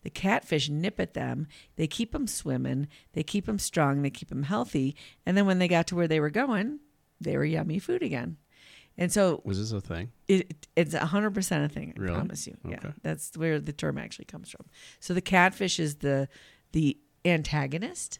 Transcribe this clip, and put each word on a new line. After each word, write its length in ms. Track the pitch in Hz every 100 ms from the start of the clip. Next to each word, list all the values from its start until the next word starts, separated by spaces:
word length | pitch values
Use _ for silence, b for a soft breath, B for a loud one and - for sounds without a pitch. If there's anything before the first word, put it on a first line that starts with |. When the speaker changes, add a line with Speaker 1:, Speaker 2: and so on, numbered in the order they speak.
Speaker 1:
the 80 | -
catfish 580 | - 190 247 - 156 143
nip 320 | 147 165 -
at 140 | 160
them, 320 | - 127 127 151 B B -
they 100 | 160
keep 280 | - 233
'em 120 | 302 247
swimming, 600 | - 151 127 131 131 147 B B
they 80 | -
keep 260 | 156 202 196
'em 100 | 208
strong, 440 | - - 143 139
they 80 | 139
keep 200 | - -
'em 120 | -
healthy, 520 | 143 214 240 147 135 147 B B
and 120 | - 190
then 100 | 196
when 120 | 185
they 100 | 180
got 180 | 170 170
to 100 | 175
where 120 | 170
they 120 | 160
were 80 | 151
going, 500 | 156 269 214 220 294 _ _ _ _
they 160 | 156 139
were 60 |
yummy 340 | 147 160 156 165
food 240 | - 359
again. 340 | 302 127 123 160 _ B B B B -
And 120 | 175
so 280 | 208 190 156
Speaker 2:
Was 140 | - 98
this 140 | 110
a 80 | 107
thing? 300 | - 82 107 - -
Speaker 1:
it, 380 | 190 175 - -
it's 180 | - 165
a 120 | 156 165
hundred 260 | 196 214
percent 320 | 196 185 156
a 40 | 147
thing, 200 | 147 - -
I 40 |
Speaker 2:
Really? 140 | 95
Speaker 1:
promise 320 | 85 - - -
you. 100 | -
Yeah, 120 | - -
Speaker 2:
Okay. 160 | - 147
Speaker 1:
that's 340 | 156 156 - 156
where 200 | 160 151
the 120 | 147
term 240 | 143 151 131
actually 280 | 123 - -
comes 240 | - -
from. 160 | - - B B B
So 140 | -
the 60 | 180
catfish 560 | - 190 180 190 190 -
is 160 | 156 147
the, 320 | 139 135 139 B B B _
the 260 | 160 151 - _ _
antagonist 920 | 180 170 147 151 139 151 240 370 - -